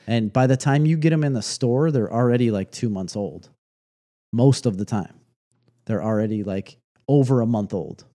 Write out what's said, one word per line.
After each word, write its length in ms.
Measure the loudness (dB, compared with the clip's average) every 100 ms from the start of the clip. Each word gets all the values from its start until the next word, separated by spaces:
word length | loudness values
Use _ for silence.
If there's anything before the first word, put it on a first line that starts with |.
| -4
And 260 | -2 0
by 140 | 2 2
the 100 | 2
time 300 | 0 2 2
you 100 | 2
get 160 | 2
'em 120 | 2
in 80 | 0
the 100 | -2
store, 480 | -6 -4 0 0 0
they're 220 | 0 0
already, 400 | 0 2 2 2
like, 180 | -2 -6
two 180 | -6 -4
months 280 | -4 -6 -8
old. 340 | -8 -10 -20 _ _ _ _ _ _ _ _
Most 340 | 4 4 4 0
of 120 | -2
the 60 |
time. 300 | -4 -4 -6 -12 _ _ _ _ _ _ -6
They're 160 | -4
already, 400 | -2 -2 -2 -4
like, 360 | -4 -6 -8 -16 _ _ 0
over 340 | 2 4 2
a 60 | 2
month 260 | 0 -2
old 300 | -6 -8 -14 -20